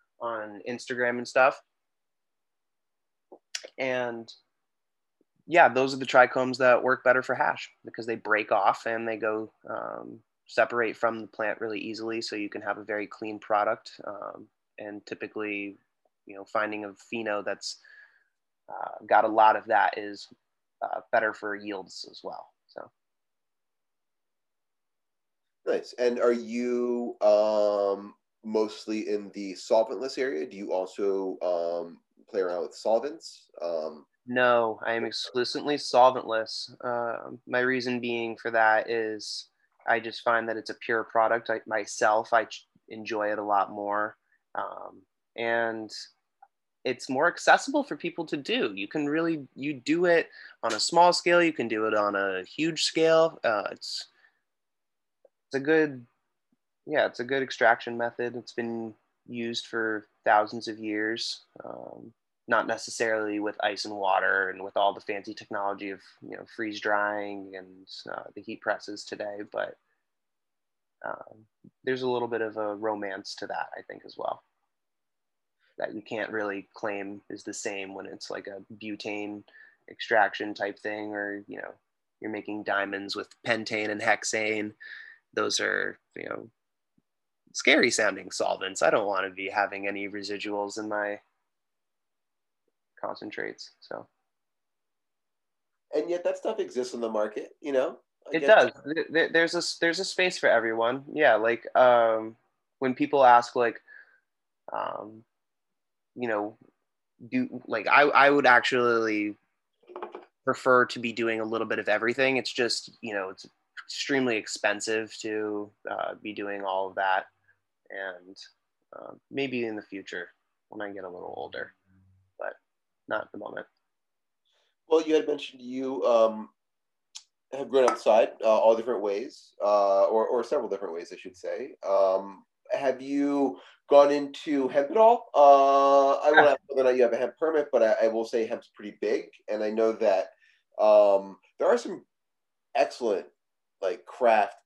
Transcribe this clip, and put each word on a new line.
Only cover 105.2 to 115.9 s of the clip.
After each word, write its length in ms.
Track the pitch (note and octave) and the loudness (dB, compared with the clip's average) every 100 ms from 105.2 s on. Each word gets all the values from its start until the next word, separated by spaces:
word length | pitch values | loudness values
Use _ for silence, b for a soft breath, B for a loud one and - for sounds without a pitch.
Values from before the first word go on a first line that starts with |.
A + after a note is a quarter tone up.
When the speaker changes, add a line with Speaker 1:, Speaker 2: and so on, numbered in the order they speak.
| _ _ _ _ _ _ _ _ _ B2+ | _ _ _ _ _ _ _ _ _ -6
Speaker 1:
you 120 | A#2+ | -2
know, 300 | G#2+ G#2 A#2 _ _ _ _ _ _ A#2+ | -2 -4 -8 _ _ _ _ _ _ -4
do, 320 | B2+ B2 B2 - | -2 -2 -6 -6
like, 200 | A#2 - | -4 4
I, 160 | C3+ | 6
I 260 | D3 B2+ C#3 | 6 8 8
would 180 | C#3+ B2+ | 8 8
actually 880 | A#2+ - B2+ A#2+ A2+ A2+ G#2+ G#2 G#2 _ _ _ _ - - - - - _ | 6 6 2 2 2 2 0 -4 -8 _ _ _ _ -18 -14 -12 -14 -20 _
prefer 420 | C3 B2+ C3 B2+ A#2+ | -4 -2 4 6 4
to 140 | B2+ | 0
be 140 | A#2 | -6
doing 280 | A2 A2+ A2 | -2 -2 -2
a 40 | A2 | -2
little 220 | A2+ A2 | -4 -2
bit 120 | A2 | -2
of 100 | G2+ | 0
everything. 480 | G#2 A2+ A#2+ C3 C3 | 0 0 2 2 2
It's 140 | - | -2
just, 460 | - A#2 - - - | -2 -2 -2 -8 -14
you 120 | A#2 | -8
know, 160 | G2+ F#2+ | -6 -6
it's 160 | F#2+ - _ _ - - | -10 -20 _ _ -20 -14
extremely 520 | - - C3+ B2+ A2 | -10 -2 0 2 0
expensive 800 | - - G#2 G#2 A2+ A2 G#2+ - | -4 -4 -2 -2 -2 -4 -4 -10
to, 480 | A2+ G#2+ G#2+ G#2 G#2 _ | -6 -4 -4 -6 -8 _
uh, 260 | G#2 | -10